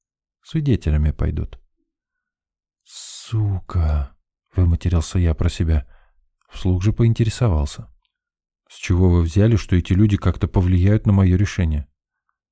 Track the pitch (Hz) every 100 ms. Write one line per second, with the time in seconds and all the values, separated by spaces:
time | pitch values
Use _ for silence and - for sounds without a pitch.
0 | _ _ _ _ - 160 143 107 80 76
1 | 76 - 76 78 78 - _ _ _ _
2 | _ _ _ _ _ _ _ _ _ -
3 | - - - 110 104 92 - 87 78 76
4 | 67 _ _ _ _ - 87 82 90 87
5 | - 92 87 78 85 - 82 78 - -
6 | _ _ _ _ _ - 92 92 104 110
7 | 117 110 113 - 117 78 71 - - _
8 | _ _ _ _ _ _ _ - - 90
9 | 92 87 82 98 110 110 - 90 - 92
10 | 107 101 92 - 92 101 90 90 95 107
11 | 110 98 95 92 104 - 85 76 - _
12 | _ _ _ _ _